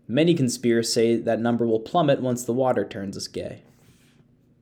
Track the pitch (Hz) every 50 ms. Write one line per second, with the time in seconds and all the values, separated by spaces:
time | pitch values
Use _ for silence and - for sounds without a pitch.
0 | _ - 113 143 165 175 170 165 131 120 - - - 120 113 117 113 - - 120
1 | 113 117 117 113 - 113 113 107 113 120 120 117 120 117 110 110 110 - - 175
2 | 160 143 139 - 123 127 120 120 - - 117 131 131 127 123 110 98 - - 104
3 | 98 98 87 - - - - 90 - - - - - - _ _ _ _ _ _
4 | _ _ _ _ _ _ _ _ _ _ _ _